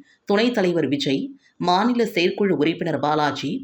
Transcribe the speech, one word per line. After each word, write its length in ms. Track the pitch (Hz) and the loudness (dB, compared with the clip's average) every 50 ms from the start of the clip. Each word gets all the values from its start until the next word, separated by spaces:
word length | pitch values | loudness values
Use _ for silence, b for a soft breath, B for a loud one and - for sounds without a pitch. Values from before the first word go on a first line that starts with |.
| B B B B _ | B B B B _
துணைத் 300 | - 202 208 233 247 247 | -2 0 2 2 2 0
தலைவர் 300 | 226 185 175 170 165 151 151 | 0 0 0 0 0 0 0
விஜய், 320 | 143 139 143 151 135 135 - - B B B B B - | -2 -2 -2 -2 -2 -2 -4 -6 B B B B B -4
மாநில 420 | 165 175 180 190 214 247 247 233 226 | 0 2 2 2 2 2 2 0 0
செயற்குழு 480 | - - 175 170 175 - - 208 196 175 | 0 0 0 0 2 2 0 0 0 2
உறுப்பினர் 420 | 135 147 160 165 - 180 170 147 127 | 2 2 0 0 0 -2 -4 -2 -2
பாலாஜி, 480 | 139 147 151 151 147 143 143 - - 139 - - | 0 0 0 2 0 0 -2 -4 -6 -6 -6 -8